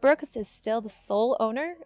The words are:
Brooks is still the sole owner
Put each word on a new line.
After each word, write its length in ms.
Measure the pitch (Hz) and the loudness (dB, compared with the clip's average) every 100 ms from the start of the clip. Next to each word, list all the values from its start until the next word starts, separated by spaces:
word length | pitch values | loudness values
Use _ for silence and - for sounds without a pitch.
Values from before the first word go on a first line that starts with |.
Brooks 360 | 269 294 294 226 | 4 4 0 -8
is 100 | 208 | -10
still 320 | - - 226 | -8 -2 -2
the 80 | 214 | -4
sole 460 | - - 208 233 - | -12 -4 0 2 2
owner 360 | 220 240 320 339 | 0 -2 -6 -8